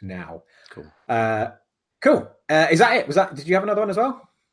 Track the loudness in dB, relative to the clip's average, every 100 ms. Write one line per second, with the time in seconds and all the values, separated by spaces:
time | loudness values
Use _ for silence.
0 | -14 -12 -14 -16 -20 _ _ -20 -20 _
1 | -4 -2 0 -2 -4 -8 _ _ _ _
2 | 2 2 0 _ -2 2 4 4 4 4
3 | 0 0 0 -4 -2 -2 0 -2 -2 -2
4 | -4 -4 -16 _ _